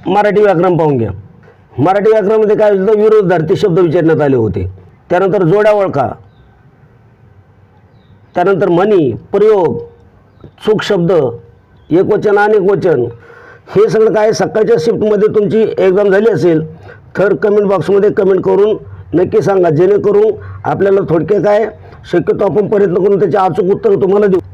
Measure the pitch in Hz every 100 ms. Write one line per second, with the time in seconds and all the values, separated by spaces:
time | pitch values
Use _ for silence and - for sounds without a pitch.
0 | - 202 208 202 208 170 185 170 156 131
1 | 107 92 - - - - _ - 156 202
2 | 214 220 196 220 214 220 214 196 190 214
3 | 220 214 180 180 160 180 214 170 175 165
4 | 160 156 147 127 110 98 92 - - -
5 | - 175 196 202 165 202 208 208 190 139
6 | 113 - - _ _ _ _ _ _ _
7 | _ _ - _ _ _ _ _ _ _
8 | _ - _ 180 180 190 190 170 208 196
9 | 139 107 - 202 214 208 156 - - -
10 | _ _ _ _ - _ - 214 - 202
11 | 170 175 127 - - - _ _ - 165
12 | 185 202 - 202 415 214 185 190 185 139
13 | 117 - - - - - - 190 220 220
14 | 220 214 214 - 214 220 214 233 233 175
15 | 214 214 208 214 196 214 202 - 190 185
16 | 202 190 226 175 170 160 160 - - -
17 | - - 196 196 208 208 202 190 175 196
18 | 202 190 190 185 190 190 208 208 - -
19 | - 165 185 220 180 190 175 147 190 202
20 | 202 202 220 - - - - 156 196 196
21 | 175 165 151 208 208 208 220 - - -
22 | - 175 175 202 202 196 196 202 196 175
23 | 196 202 196 196 185 - 180 196 226 202
24 | 190 202 208 185 -